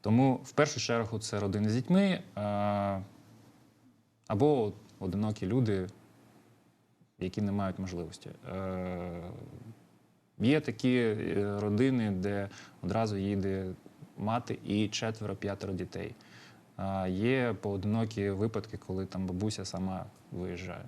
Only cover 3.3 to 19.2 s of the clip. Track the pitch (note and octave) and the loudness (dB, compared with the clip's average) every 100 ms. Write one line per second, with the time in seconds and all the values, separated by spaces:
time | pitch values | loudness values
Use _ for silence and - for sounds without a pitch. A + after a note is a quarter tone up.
3.3 | - - - - _ - _ _ _ _ | -20 -20 -20 -20 _ -20 _ _ _ _
4.3 | G#2+ C#3+ C#3+ G#2 F#2+ - - F#2+ F#2+ A2 | 4 4 4 2 -4 -18 -8 -4 -2 -2
5.3 | G#2+ F#2 B2 A2+ G2 F2+ - - - - | -2 0 2 2 0 -2 -10 -20 -20 -20
6.3 | - - - _ _ _ _ _ _ F#2 | -20 -20 -20 _ _ _ _ _ _ -6
7.3 | - G#2 G2+ F#2+ F2+ F#2 F2 E2 F2+ - | 0 0 2 -2 -2 -6 -6 -8 -10 -16
8.3 | - - F#2+ F#2+ F#2 F#2 F2+ F2 E2+ F2 | -14 -8 -6 -4 -4 -4 -4 -6 -8 -10
9.3 | - - - - - - _ _ _ _ | -12 -14 -16 -18 -18 -20 _ _ _ _
10.3 | - A2+ D3+ D3 A#2 B2+ B2+ A#2 G#2+ F2+ | 0 4 4 2 0 2 4 4 2 0
11.3 | F#2+ G2+ G2+ G#2+ G#2 C3+ B2+ G#2+ F#2+ G2 | 0 0 0 2 4 4 4 2 0 0
12.3 | G2+ G2 - - - - A2 A2 G2+ G2 | -2 -4 -10 -20 -8 -2 0 0 0 0
13.3 | G2+ G2 F#2+ F#2 F2+ - - - - G2+ | 0 0 -2 -4 -8 -14 -20 -20 -6 -2
14.3 | A#2 A#2+ B2 - G#2 G#2 - A2+ A2 G#2 | -2 -2 -8 0 2 2 0 -4 -4 -6
15.3 | G2 G2+ G2 G2 F#2 F#2 F2+ E2+ - - | -4 -4 -4 -4 -4 -4 -6 -8 -10 -20
16.3 | - - - - - F#2+ F#2+ F#2 F#2 A2+ | -20 -20 -20 -18 -6 -2 0 0 2 2
17.3 | C3 B2 G#2 G#2 G2 G2+ A2+ A2+ A2 G2+ | 4 2 0 -2 -2 0 2 0 0 0
18.3 | G2 A2 A2 - - - F#2 F#2 F#2 | 2 0 -2 -6 -12 -6 -4 -4 -4